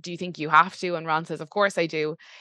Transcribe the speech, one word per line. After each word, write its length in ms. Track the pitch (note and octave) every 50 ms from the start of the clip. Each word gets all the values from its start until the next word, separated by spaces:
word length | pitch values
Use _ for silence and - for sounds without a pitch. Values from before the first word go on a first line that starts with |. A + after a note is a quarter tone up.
"Do 100 | D#3+ F3 F3
you 40 |
think 220 | E3 F#3 F3+ E3 -
you 100 | D3+ D3+
have 280 | D#3+ D#3 E3 F#3+ - -
to?" 160 | - F3+ F3
And 100 | E3 D#3+
Ron 180 | E3 D#3 D#3 E3+
says, 160 | - E3 D3
"Of 100 | D#3+ D3+
course 260 | - G#3 G3+ G3 G3 -
I 80 | E3+
do. 300 | E3 D#3 D#3 D3+ D#3 D#3+ - - - - -